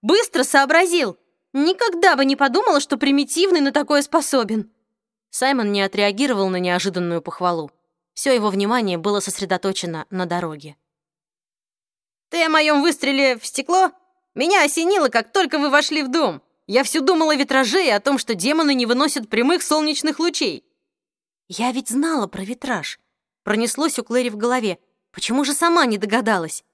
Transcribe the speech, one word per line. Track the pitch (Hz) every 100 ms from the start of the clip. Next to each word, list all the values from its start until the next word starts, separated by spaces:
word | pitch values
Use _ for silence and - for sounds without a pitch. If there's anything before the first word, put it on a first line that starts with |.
Быстро | 208 381 466 -
сообразил. | 262 277 277 320 370 349 247 170 _ _ _
Никогда | 269 302 381 466 339 370
бы | 285
не | 277 277
подумала, | 269 240 466 302
что | - 247
примитивный | 294 277 277 - 381 349
на | 277
такое | 294 294 294
способен". | 285 320 294 269 214 220 208 _ _ _ _ _ _
Саймон | - 254 277 208
не | 202
отреагировал | 196 190 202 202 277 220 190
на | 185
неожиданную | 180 180 196 180 175 170
похвалу. | 165 - 180 170 147 _ _ _ _
Всё | - -
его | 247 208
внимание | 196 202 247 208 175
было | 175 202
сосредоточено | 190 - 196 180 196 190 175 160 -
на | 185 180
дороге. | 175 175 151 147 143 _ _ _ _ _ _ _ _ _ _ _ _ _ _ _
"Ты | 330
о | 320
моём | 311 302 294
выстреле | 320 - 269 269 269 240
в | -
стекло? | - 269 359 381 - _ _ _
Меня | - 294 392
осенило, | 302 311 330 403 294
как | 240 220
только | 392 339 311
вы | 285
вошли | 277 - 311
в | 269
дом. | 294 269 147 _ _ -
Я | 214
всё | 269 320
думала | 269 349 311
о | 302
витраже | 277 269 254 330
и | 339
о | 208
том, | 269 277
что | -
демоны | 214 190 311 311
не | 269 233
выносят | 240 294 285 214
прямых | 214 247 349
солнечных | - 302 311 294 302 -
лучей". | 339 311 254 143 _ _ _ _ _ _ _ _ _
"Я | 180 240
ведь | 247 -
знала | 240 320 320 202
про | 190
витраж", | 196 247 277 214 147 - _ _ _ _ -
пронеслось | 214 233 - 311 -
у |
Клэри | 233 240 247
в | 208
голове. | 233 254 220 170 _ _ _
"Почему | - - 247
же | 277
сама | 285 339 339 277
не | 208
догадалась?" | 208 220 226 202 160 - _